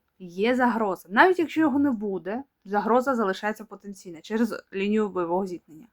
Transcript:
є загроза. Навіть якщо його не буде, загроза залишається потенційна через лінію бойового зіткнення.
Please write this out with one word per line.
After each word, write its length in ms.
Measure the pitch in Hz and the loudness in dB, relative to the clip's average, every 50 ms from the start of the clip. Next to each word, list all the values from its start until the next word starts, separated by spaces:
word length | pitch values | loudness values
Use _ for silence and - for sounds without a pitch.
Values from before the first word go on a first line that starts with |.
| _ _ _ _ | _ _ _ _
є 360 | 185 175 170 185 202 233 254 | -18 -14 -4 -2 0 0 2
загроза. 540 | 247 254 247 233 233 220 202 180 - - 170 | 2 2 2 2 0 0 -2 -2 -4 -8 -4
Навіть 280 | 190 240 311 381 370 359 | 4 6 6 6 6 2
якщо 220 | 330 285 - 311 | 0 -2 0 0
його 180 | 320 302 247 277 | 2 2 2 2
не 120 | 285 294 | 2 2
буде, 540 | 254 202 214 208 190 180 165 185 214 240 277 - _ _ _ | 0 -2 -4 -4 -6 -6 -6 -6 -8 -8 -8 -12 _ _ _
загроза 500 | 190 196 208 190 208 220 254 254 277 262 | -2 -2 0 2 4 4 4 4 2 0
залишається 500 | 233 220 190 190 - - 208 214 - 214 | 0 0 0 0 -2 -4 -6 -6 -6 -12
потенційна 560 | - 202 196 - 202 196 - - 185 165 156 | -18 -20 -16 -14 -14 -14 -14 -14 -16 -16 -16
через 340 | - - 208 220 240 214 190 - - _ - | -10 -6 0 0 0 0 0 -8 -10 _ -6
лінію 360 | 196 196 202 214 220 214 202 | -4 -2 0 2 0 0 0
бойового 380 | 185 180 175 165 175 185 202 | -2 -2 -2 0 0 0 -2
зіткнення. 400 | 185 180 165 - _ 151 156 - - | -2 -6 -10 -14 _ -20 -20 -20 -20